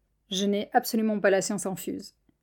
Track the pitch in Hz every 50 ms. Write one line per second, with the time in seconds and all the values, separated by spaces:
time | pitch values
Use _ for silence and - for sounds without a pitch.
0 | _ _ _ _ _ - 190 185 202 202 202 202 214 - - 247 233 - - 226
1 | 220 220 214 202 196 202 190 190 185 - 208 185 - 196 185 - - - 190 190
2 | - - - _ _ _ _ _